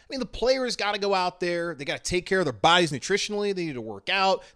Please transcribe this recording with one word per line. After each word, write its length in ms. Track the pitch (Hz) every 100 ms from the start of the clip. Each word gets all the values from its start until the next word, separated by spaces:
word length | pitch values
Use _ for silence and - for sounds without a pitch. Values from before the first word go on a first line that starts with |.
| -
mean, 100 | 269
the 60 | 240
players 500 | - 240 262 247 202
gotta 240 | 202 208
go 160 | 202 190
out 240 | 180 180
there. 340 | 175 175 170
They 120 | 156 147
gotta 160 | 147
take 260 | - 180 170
care 120 | 190
of 60 | 156
their 80 |
bodies 380 | 110 165 180 165
nutritionally. 640 | 135 - 202 - 208 208 185
They 100 | 165
need 80 |
to 80 | 127
work 260 | 110 101 -
out. 340 | 190 190 180 -